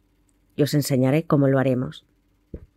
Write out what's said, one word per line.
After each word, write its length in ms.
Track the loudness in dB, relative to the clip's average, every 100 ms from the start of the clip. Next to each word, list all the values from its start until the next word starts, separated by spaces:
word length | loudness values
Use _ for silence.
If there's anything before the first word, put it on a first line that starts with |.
| _ _ _ _ _ -4
y 80 |
os 100 | -2
enseñaré 500 | -2 -2 0 2 0
cómo 220 | 0 0 2
lo 140 | 2
haremos. 440 | 0 -2 -4 -12 -20 _ _ _ _ -20 -20